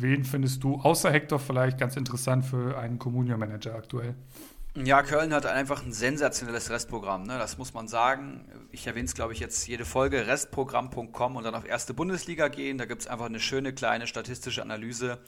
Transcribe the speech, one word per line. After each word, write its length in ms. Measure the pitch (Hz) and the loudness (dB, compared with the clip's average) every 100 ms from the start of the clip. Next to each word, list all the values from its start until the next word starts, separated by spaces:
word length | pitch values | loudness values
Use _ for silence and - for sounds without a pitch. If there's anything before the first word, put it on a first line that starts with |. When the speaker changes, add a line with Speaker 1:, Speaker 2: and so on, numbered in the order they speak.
Speaker 1:
Wen 240 | 127 139 | 4 4
findest 400 | 131 143 135 - | 2 2 0 2
du, 120 | 135 139 | 0 4
außer 340 | 147 165 180 | 6 6 6
Hector 280 | 151 151 143 | 4 4 0
vielleicht, 380 | 135 127 131 131 | 2 4 4 4
ganz 200 | 127 139 | 2 2
interessant 500 | 127 123 - 127 131 | -2 0 2 2 2
für 320 | 127 123 139 | 0 0 -2
einen 200 | 120 120 | -4 -4
Comunio-Manager 760 | 123 123 123 113 104 104 113 | -2 0 2 0 -2 -4 -8
aktuell? 400 | 113 - 123 120 - - - - - - 143 | -8 -6 -6 -4 -8 -14 -18 -18 -10 -8 -2
Speaker 2:
Ja, 260 | 131 139 | 6 6
Köln 320 | 139 147 160 | 8 2 4
hat 100 | 147 135 | 2 4
einfach 380 | 127 139 139 | 2 2 -2
ein 80 | 123 | -4
sensationelles 800 | 110 120 147 147 - 120 117 - | 0 0 2 2 0 -4 -4 -2
Restprogramm, 540 | 117 - 117 98 95 | -4 -4 -6 -2 -4
ne? 120 | 101 127 | -4 -4
Das 220 | 107 131 | -4 -6
muss 160 | 127 | -10
man 140 | 117 110 | -10 -4
sagen. 580 | 117 123 135 139 123 - 117 - | 4 4 4 -4 -12 -16 -18 -16
Ich 160 | - 120 | -10 -6
erwähne 180 | 113 | -4
es, 100 | - | -4
glaub 180 | - 113 | -2 -4
ich, 80 | 110 | -4
jetzt 260 | 120 - - | -4 -4 -4
jede 180 | 120 | -6
Folge, 440 | 117 131 139 135 110 | -2 2 4 4 2
Restprogramm 640 | 139 - - 131 120 131 | 0 0 -2 0 0 -2
Punkt 220 | 123 117 | -8 -8
com 240 | - 123 127 | -2 -2 -2
und 80 | |
dann 120 | 113 113 | -6 -6
auf 100 | - | -4
erste 260 | 117 - | -4 -4
Bundesliga 560 | 117 180 180 - 160 147 | -4 -2 -2 -4 0 0
gehen. 300 | 139 139 135 | 0 -6 -4
Da 80 | 117 | -6
gibt's 220 | 117 - | -6 -6
einfach 180 | 120 117 | -6 -4
eine 140 | 113 | -4
schöne 340 | - 135 135 | 0 0 -2
kleine 320 | 131 117 113 117 | -2 0 2 0
statistische 560 | 117 120 123 127 117 | -6 -8 -8 -6 -6
Analyse, 560 | 110 107 117 117 123 120 | -6 -6 -6 -4 -4 -4